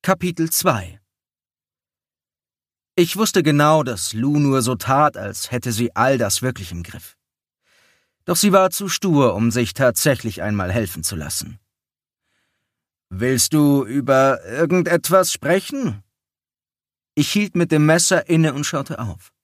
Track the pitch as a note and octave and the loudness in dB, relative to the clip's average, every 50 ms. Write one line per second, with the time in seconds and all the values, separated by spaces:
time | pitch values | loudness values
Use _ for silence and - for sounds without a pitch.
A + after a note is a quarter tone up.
0 | - - F#3+ F3+ F3 F3+ E3+ - D#3+ D#3+ - - E3+ F#3 C3+ G#2+ F2 E2+ - - | 0 -2 -2 0 -2 -6 -2 -2 -4 -2 -2 0 0 0 0 0 -6 -10 -16 -20
1 | _ _ _ _ _ _ _ _ _ _ _ _ _ _ _ _ _ _ _ _ | _ _ _ _ _ _ _ _ _ _ _ _ _ _ _ _ _ _ _ _
2 | _ _ _ _ _ _ _ _ _ _ _ _ _ _ _ _ _ _ _ - | _ _ _ _ _ _ _ _ _ _ _ _ _ _ _ _ _ _ _ 0
3 | F3 E3+ - F#3+ A3 - - F#3+ D#3 D3+ D3 D3 D3 D3+ D#3 D#3 C#3+ C3 A2+ F#2+ | 0 0 2 -2 -2 0 2 2 2 4 4 4 4 4 4 4 2 -2 -6 -6
4 | - - - A2 A#2 C#3+ D3 D3 D3 C#3 C3+ C3+ A#2 A#2+ B2+ - - - C3+ C#3 | -6 -6 -4 -2 -2 0 2 2 2 2 2 0 0 0 -4 -4 -2 0 2 4
5 | D3+ D3 - - G2+ G2+ - - - - B2 B2 - B2+ A2 G#2 A#2+ A#2 _ - | 2 2 0 -4 -10 -10 -10 -10 -10 -6 -6 -6 -4 -4 -2 -2 -2 -2 _ 2
6 | A#2+ C3 C#3 B2 B2 A2+ - - B2 B2+ B2 - F#2+ - F2 E2+ E2+ - - E2+ | 2 2 2 2 0 -2 -2 -2 -2 -4 -6 -6 -12 -12 -10 -12 -12 -12 -16 -20
7 | - - _ _ _ _ _ _ _ _ _ _ _ _ _ _ _ _ _ _ | -20 -20 _ _ _ _ _ _ _ _ _ _ _ _ _ _ _ _ _ _
8 | _ _ _ _ _ - F3+ - - G#3 F3+ F#3+ F#3+ F#3 - - G3+ F#3 - - | _ _ _ _ _ -4 -2 2 2 4 6 6 4 4 0 -4 -6 -6 -6 -2
9 | - F#3+ D#3+ C#3+ C3+ A#2 F2+ G2+ A2+ A#2 G#2 B2 A#2+ - - - C3+ B2 - - | 0 2 4 4 4 4 2 2 0 0 0 0 -2 -2 -2 0 0 0 2 2
10 | - D3+ C3+ - - A2+ F#2+ - E2+ G#2 G#2+ G2+ F#2 F2+ F#2 A#2+ A2 F#2 - D#2+ | 0 0 -2 -2 -4 -10 -8 -6 -6 -4 -4 -4 -4 -2 -4 -4 -4 -6 -8 -8
11 | D#2+ - - D#2+ D2+ - - - - - - - _ _ _ _ _ _ _ _ | -8 -8 -8 -8 -8 -8 -8 -10 -10 -12 -18 -20 _ _ _ _ _ _ _ _
12 | _ _ _ _ _ _ _ _ _ _ _ _ _ _ _ _ _ _ _ _ | _ _ _ _ _ _ _ _ _ _ _ _ _ _ _ _ _ _ _ _
13 | _ _ F#2 F#2 A2+ B2+ C3 B2+ - - D#3 D3+ D3 C#3+ C#3+ C#3 B2+ G#2 B2+ C#3+ | _ _ -8 -4 -2 0 0 0 0 2 2 4 4 4 4 2 0 0 -4 -4
14 | B2+ B2 C3+ C3 C3+ C3+ C3 - E2+ F#2 A2+ C#3 E3+ D3+ F3 F#3 E3+ E3+ F3 E3+ | 0 2 4 4 4 4 2 -2 -6 -8 -2 -2 0 2 2 0 2 2 0 0
15 | - - - F#3+ F#3 - - - - C#3+ F3 G3 - - D4 C#4 C4 E3 G#2+ G#2 | 0 2 2 2 2 2 -4 -6 -2 0 0 0 -2 -6 -8 -6 -4 -6 -6 -8
16 | _ _ _ _ _ _ _ _ _ _ _ _ _ _ _ _ _ _ _ _ | _ _ _ _ _ _ _ _ _ _ _ _ _ _ _ _ _ _ _ _
17 | _ _ _ D3+ C#3+ - - G#3 G#3 F#3+ _ F3 E3+ E3+ E3 D3+ D3+ D#3 D#3+ E3+ | _ _ _ -2 -2 0 0 -2 -2 -2 _ -2 0 2 2 2 4 4 4 2
18 | - - F#3+ E3 - - E3+ D#3+ D#3+ D#3 B2+ C#3 D3 - - C#3 C#3 - E3 - | 2 2 0 0 0 2 2 2 2 2 0 -4 -6 -4 -6 -6 -6 -6 -8 -8
19 | A#2+ G#2 E2+ F2+ - _ _ _ | -8 -10 -10 -12 -18 _ _ _